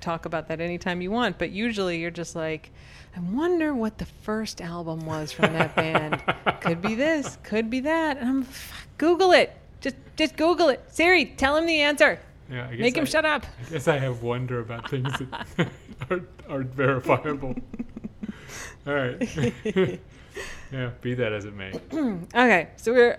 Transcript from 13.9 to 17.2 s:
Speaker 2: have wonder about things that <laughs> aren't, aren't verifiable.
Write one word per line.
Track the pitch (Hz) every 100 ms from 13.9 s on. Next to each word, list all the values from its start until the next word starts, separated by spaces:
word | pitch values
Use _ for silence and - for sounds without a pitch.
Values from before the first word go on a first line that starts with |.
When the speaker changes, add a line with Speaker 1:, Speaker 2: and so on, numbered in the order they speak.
| 147
Speaker 2:
have | 131 120
wonder | 117 120 127 123
about | 113 117 -
things | 135 127 -
that | 131 - - -
<laughs> | - - - - -
aren't, | 180 - - -
aren't | 143 127
verifiable. | 127 131 131 - 127